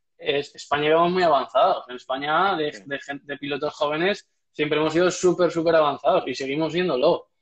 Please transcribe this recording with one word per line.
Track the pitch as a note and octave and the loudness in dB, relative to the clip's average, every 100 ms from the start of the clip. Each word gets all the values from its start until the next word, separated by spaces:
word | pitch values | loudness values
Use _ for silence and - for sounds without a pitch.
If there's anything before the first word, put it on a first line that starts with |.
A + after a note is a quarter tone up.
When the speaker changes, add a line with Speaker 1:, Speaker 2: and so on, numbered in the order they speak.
| _ - | _ -10
Speaker 1:
es-, | C3+ C#3+ C#3+ | -4 -4 -4
España | - - D3 D3+ | -12 -6 -2 2
íbamos | D#3+ F3 | 4 2
muy | F#3 | 2
avanzados, | F3 C#3 - C3 F3 C#3 - | 2 2 0 2 2 0 -6
en | B2 | -12
España | - C3+ D3 D#3 G3 F3 | -8 -6 -2 0 0 0
de, | D3+ | -4
Speaker 2:
Sí. | C#3+ C#3+ | -8 -10
Speaker 1:
de | C#3 | -10
gen-, | - C#3+ | -10 -12
de | C#3+ C#3 | -12 -10
pilotos | C#3+ C#3+ D3 | -8 -6 -6
jóvenes | - D3 D3+ F3+ G3+ - _ _ | -4 -2 0 -2 -2 -8 _ _
siempre | - D3+ D3+ | -6 -2 0
hemos | D#3 | 0
sido | D#3+ F3+ | 2 2
súper, | F3+ F3+ E3+ E3+ | 2 2 2 0
súper | E3 E3 E3 | 2 2 4
avanzados | D3 - D3+ F3+ B2 | 4 0 0 0 0
y | |
seguimos | B2+ C3+ C#3+ D#3+ | -6 -4 -2 -2
siéndolo | F3 F3+ B2+ D3+ D3+ - _ | -2 -2 2 2 2 -4 _